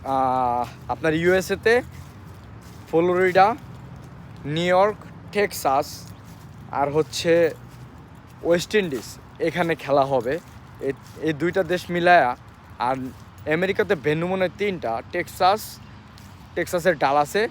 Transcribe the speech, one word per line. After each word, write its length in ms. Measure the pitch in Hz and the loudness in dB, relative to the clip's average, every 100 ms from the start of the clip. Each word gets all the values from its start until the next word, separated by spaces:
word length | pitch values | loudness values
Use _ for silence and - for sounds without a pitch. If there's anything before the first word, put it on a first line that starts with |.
আহ, 880 | 127 135 131 127 123 120 120 - - | -2 0 2 2 2 0 -4 -8 -8
আপনার 220 | 123 156 | -2 0
ইউএসএতে, 680 | 160 175 185 180 196 220 240 254 - - - - - - - - - - | 2 2 2 0 -2 2 2 0 -16 -18 -20 -20 -20 -20 -20 -18 -20 -2
ফ্লোরিডা, 680 | 160 175 180 185 180 196 233 - - - - - - - - 139 | 2 2 2 2 6 4 2 -10 -18 -18 -18 -18 -18 -18 -12 -6
নিউ 200 | 156 175 | -2 2
ইয়র্ক, 300 | 180 208 208 - - - | 4 2 0 -14 -18 -8
টেক্সাস, 720 | 202 202 - 151 135 151 - - - - - - - - | -2 -2 0 0 0 0 -8 -16 -18 -20 -20 -20 -20 -10
আর 180 | 127 143 | -2 0
হচ্ছে 640 | 147 151 - 175 170 165 - - - - - - - - - | 0 -2 -2 2 4 4 0 -18 -20 -20 -20 -20 -20 -20 -8
ওয়েস্ট 320 | 160 170 - 214 | 0 0 2 0
ইন্ডিজ, 440 | 185 131 - - - - | 0 -4 -8 -18 -20 -4
এখানে 360 | 160 160 170 160 | -4 0 -2 -2
খেলা 280 | - 143 | 2 2
হবে। 360 | 135 135 117 160 - - - - | 4 0 0 -4 -8 -20 -20 -8
এই, 120 | 135 131 - - | -8 -8 -12 -6
এই 120 | 156 | -4
দুইটা 300 | 151 170 190 | -2 -2 0
দেশ 260 | 170 180 - | -2 -2 -2
মিলায়া। 480 | 175 170 175 127 123 - - - - | 0 6 6 6 -2 -12 -20 -20 -4
আর 160 | 120 135 131 - - - - | -2 -2 -6 -12 -20 -12 -2
আমেরিকাতে 420 | 156 185 202 196 185 | 0 0 0 0 0
ভেন্যু 320 | 139 156 175 | 0 0 -2
মনে 120 | 190 | 0
হয় 100 | 180 - | -2 0
তিনটা, 440 | 208 175 120 113 - | -4 -4 -4 -6 -6
টেক্সাস, 680 | 175 165 - 185 214 - - - - - - - - - - | -8 -6 2 2 2 -2 -16 -20 -20 -20 -20 -20 -20 -10 -6
টেক্সাসের 420 | 170 180 170 151 | -2 0 2 2
ডালাসে 500 | 139 143 147 196 226 | 2 2 2 0 -2